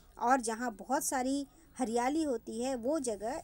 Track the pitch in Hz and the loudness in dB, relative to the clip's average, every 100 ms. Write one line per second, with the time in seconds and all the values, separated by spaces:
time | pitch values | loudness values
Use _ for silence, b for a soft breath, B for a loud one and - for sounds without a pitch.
0 | B - 240 269 233 220 247 208 202 285 | B -2 4 4 2 -4 -4 -6 0 0
1 | - 269 254 277 277 B B - 247 233 | 2 0 0 0 -2 B B -4 0 2
2 | 247 302 302 233 - 226 254 262 226 320 | 2 2 0 -2 -4 -4 -2 0 0 0
3 | 247 202 214 311 | 0 -2 -4 -6